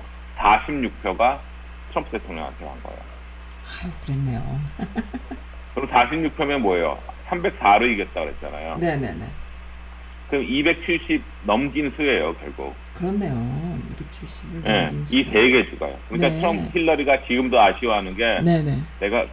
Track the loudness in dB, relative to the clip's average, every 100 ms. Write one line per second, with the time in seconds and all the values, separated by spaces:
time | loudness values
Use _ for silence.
0 | -8 -16 -14 0 6 6 4 -2 -2 -2
1 | -2 2 2 2 -6 -16 -16 -16 -6 -6
2 | -4 -6 -6 -8 -8 -8 -12 -12 -12 -12
3 | -14 -16 -16 -16 -16 -16 -14 -8 -8 -8
4 | -4 -2 -2 -2 -2 -4 -6 -6 -6 -6
5 | -6 -8 -10 -12 -12 -14 -8 -6 0 4
6 | 4 2 -2 0 0 2 4 4 2 -2
7 | -8 -12 -4 0 0 4 8 8 8 2
8 | -2 -2 -4 -6 -8 -8 -6 -2 0 0
9 | -2 -6 -8 -8 -10 -12 -14 -14 -14 -14
10 | -16 -14 -4 -2 0 2 2 2 0 -2
11 | 2 0 -2 -8 2 2 2 0 -2 0
12 | 2 4 2 -2 -8 -8 -8 -8 -14 -6
13 | -2 0 0 -2 -2 -2 -4 -6 -8 -10
14 | -12 -12 -12 -12 -10 -6 0 2 2 -2
15 | 0 0 4 6 6 6 4 -2 -6 -8
16 | -6 0 2 2 0 0 0 0 4 4
17 | 4 4 4 2 4 8 8 6 2 2
18 | 0 0 2 4 4 4 2 -2 -4 -4
19 | 0 2 0